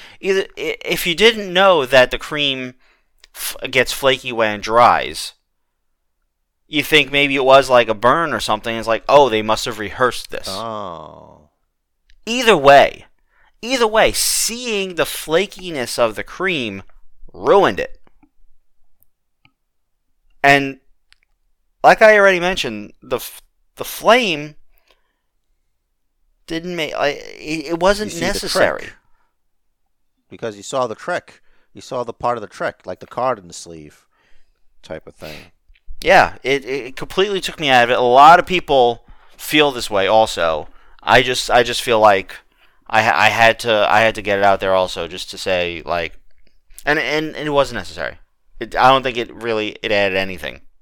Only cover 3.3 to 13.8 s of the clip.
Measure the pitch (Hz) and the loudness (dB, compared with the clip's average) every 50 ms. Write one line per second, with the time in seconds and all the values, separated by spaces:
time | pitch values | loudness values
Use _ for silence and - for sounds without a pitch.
3.3 | _ - - - - - - 131 - 131 117 - - - 139 135 131 127 131 127 | _ -12 -12 -12 -10 -12 -10 -2 0 0 0 0 -2 -2 0 0 0 0 -4 -6
4.3 | 120 113 113 107 104 101 98 110 110 120 120 104 87 73 64 67 - - - - | -4 -2 -2 -2 -2 -4 -6 0 4 6 6 6 4 2 0 -4 -8 -10 -12 -14
5.3 | - _ _ _ _ _ _ _ _ _ _ _ _ _ _ _ _ _ _ _ | -16 _ _ _ _ _ _ _ _ _ _ _ _ _ _ _ _ _ _ _
6.3 | _ _ _ _ _ _ _ _ 151 147 139 - 160 151 139 131 143 143 143 139 | _ _ _ _ _ _ _ _ -4 -4 0 2 2 2 2 2 0 0 0 2
7.3 | 135 139 127 131 135 139 131 131 127 123 117 110 107 101 113 123 143 165 170 151 | 0 2 4 6 6 6 6 6 4 4 4 2 0 2 2 2 2 2 0 -2
8.3 | 123 104 - - 107 107 104 117 113 113 104 110 113 107 - - 135 147 139 120 | -4 -4 -4 -4 -4 -4 -4 -6 -8 -6 -2 -2 -2 -2 2 4 6 6 6 6
9.3 | 110 110 107 110 107 104 - 127 110 104 104 95 - - 127 120 110 - - - | 2 0 0 0 -2 -2 -4 -6 -8 -8 -10 -10 -4 -2 -2 -2 -2 -4 -10 -12
10.3 | - - - 98 95 98 113 113 110 107 101 90 85 80 78 78 78 76 76 76 | -14 -12 -12 -10 -10 -10 -10 -10 -10 -10 -10 -12 -12 -14 -16 -20 -20 -20 -20 -20
11.3 | 73 76 76 76 _ _ _ _ _ _ _ _ _ _ _ _ _ _ _ 220 | -20 _ _ _ _ _ _ _ _ _ _ _ _ _ _ _ _ _ _ -8
12.3 | 233 254 247 233 202 151 135 139 139 135 110 - - - - _ _ _ _ _ | -6 -2 2 2 2 4 6 8 8 8 8 4 0 -6 -18 _ _ _ _ _
13.3 | _ _ _ _ _ _ 214 233 262 240 | _ _ _ _ _ _ -8 -6 -2 0